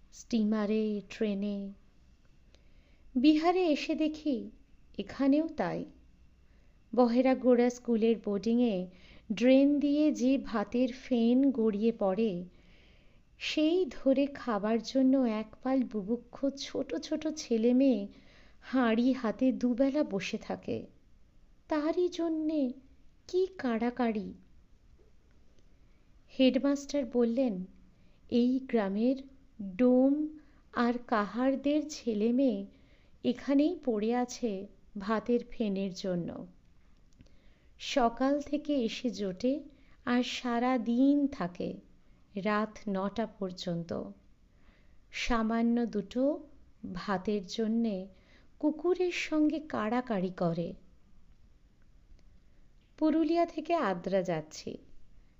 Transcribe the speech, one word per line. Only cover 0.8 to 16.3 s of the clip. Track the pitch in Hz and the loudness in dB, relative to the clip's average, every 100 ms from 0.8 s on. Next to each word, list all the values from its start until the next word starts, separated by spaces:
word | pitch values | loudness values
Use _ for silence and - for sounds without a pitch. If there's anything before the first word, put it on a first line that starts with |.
| 214 208 196 | -2 -4 -8
ট্রেনে। | - 214 196 208 202 196 196 - - - - - - - - - - - - - 254 | -4 -2 -2 -4 -6 -10 -14 -20 -20 -20 -20 -20 -20 -20 -20 -20 -20 -20 -20 -6 4
বিহারে | 302 302 339 370 349 | 4 6 4 4 2
এসে | 285 - | 2 0
দেখি | 302 311 - 302 226 208 - - - - - | -2 -2 -2 -4 -4 -6 -16 -20 -20 -14 -12
এখানেও | 196 - 277 294 320 | -10 0 2 2 0
তাই। | - 175 165 - - - - - - - - - _ _ | -4 -4 -4 -8 -16 -20 -20 -20 -20 -20 -20 -20 _ _
বহেরাগোড়া | 220 240 240 262 262 247 240 247 | 2 4 4 4 4 4 6 4
স্কুলের | 247 - 226 226 226 | 0 -2 2 2 2
বোর্ডিংয়ে | 208 202 226 233 240 185 180 - - - - | -2 -2 0 2 2 0 -4 -12 -20 -16 -8
ড্রেন | 190 254 262 277 285 | 2 6 8 6 4
দিয়ে | 285 294 302 | 2 4 2
যে | 214 254 269 | 2 2 0
ভাতের | - 226 208 240 254 | 0 -4 -2 0 0
ফেন | - - 240 233 254 277 | -2 -2 2 4 4 4
গড়িয়ে | 226 220 202 226 | 2 0 2 0
পড়ে, | 226 196 190 226 175 180 - - - - - - - _ - | 0 0 0 0 -2 -10 -18 -20 -20 -20 -20 -20 -20 _ -12
সেই | - 311 311 359 277 | -4 0 2 2 0
ধরে | - 269 269 285 | 0 2 2 0
খাবার | - 247 202 214 226 | -4 -4 -2 0 -2
জন্য | 226 269 262 269 | 0 2 4 4
একপাল | 240 214 214 - 254 269 | 2 -2 -6 -8 -2 0
বুভুক্ষ | 220 214 190 240 - | 0 -4 -4 -4 -6